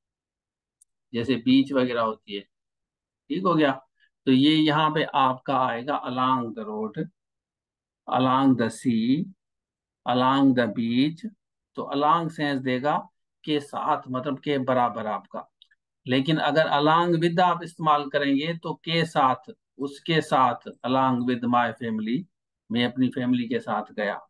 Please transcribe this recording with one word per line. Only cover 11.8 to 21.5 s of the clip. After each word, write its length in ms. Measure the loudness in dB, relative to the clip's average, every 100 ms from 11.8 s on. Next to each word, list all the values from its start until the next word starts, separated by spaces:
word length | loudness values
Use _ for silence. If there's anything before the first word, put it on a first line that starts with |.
| -6 -2
along 340 | 2 2 0
सेंस 320 | -4 -2 -2
देगा 360 | -2 -2 0 -2 -6 _ _ _
के 160 | -4 -4
साथ, 420 | -4 -6 -2 -2 -4
मतलब 320 | -6 -6 -6
के 180 | -4 -2
बराबर 500 | 0 2 0 -2 -6
आपका। 400 | -8 -8 -16 -16 _ _ _ _ _ -2
लेकिन 320 | -2 0 0
अगर 300 | 0 2 2
along 460 | 2 4 4 2 2
with 180 | 0 2
आप 240 | 2 0
इस्तेमाल 440 | -6 -4 0 2 0
करेंगे 440 | -2 0 0 -2 -6
तो 160 | -8
के 320 | -10 -4 -2 0
साथ, 460 | 2 2 0 -6 -20 _ -10
उसके 440 | -10 -8 -2 0
साथ, 480 | 2 2 2 0 -10 -10 -2
along 340 | 0 2 0
with 220 | 0 -2
my 160 | 0